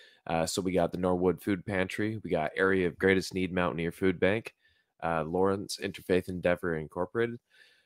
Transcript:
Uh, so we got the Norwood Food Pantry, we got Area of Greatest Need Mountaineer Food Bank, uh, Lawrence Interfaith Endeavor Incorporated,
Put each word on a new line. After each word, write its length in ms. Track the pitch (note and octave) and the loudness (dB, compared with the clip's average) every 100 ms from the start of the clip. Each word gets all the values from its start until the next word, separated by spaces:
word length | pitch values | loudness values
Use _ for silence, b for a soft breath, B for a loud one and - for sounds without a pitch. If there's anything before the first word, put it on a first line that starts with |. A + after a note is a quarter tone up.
| B B - | B B -4
Uh, 180 | E2 E2 | -2 0
so 160 | - | -2
we 100 | F#2 | 0
got 200 | F2+ E2+ | 0 0
the 80 | E2+ | 0
Norwood 420 | F2+ F2+ F2+ E2 | 0 2 2 0
Food 240 | - G2 F#2 | -2 -4 -2
Pantry, 560 | F#2+ F#2 - G#2+ A2 | -2 -2 -2 -4 -6
we 60 | F2 | -2
got 220 | E2+ D2+ - | -2 -2 0
Area 300 | F#2+ F#2+ F2 | 2 4 2
of 140 | - | 2
Greatest 340 | F#2+ F#2+ - | 4 4 2
Need 180 | F#2 F#2 | -2 -2
Mountaineer 400 | F2+ F2 D#2 E2+ | 0 0 0 -4
Food 280 | - F#2+ E2+ | 0 0 4
Bank, 340 | F2+ A2 - - _ _ _ _ | 2 2 -4 -16 _ _ _ _
uh, 200 | E2 E2 D#2 | -2 -2 -2
Lawrence 520 | F2+ G2 G2 - - | 0 2 0 -4 -6
Interfaith 460 | G2 - - F#2 F#2 | -8 -6 0 0 0
Endeavor 480 | F2+ F2 F2 F2+ D#2+ | -2 0 0 -2 -4
Incorporated, 600 | D2+ F2 F2+ A#2 A#2 A#2+ b b b b | -4 -6 -4 -2 -4 -6 b b b b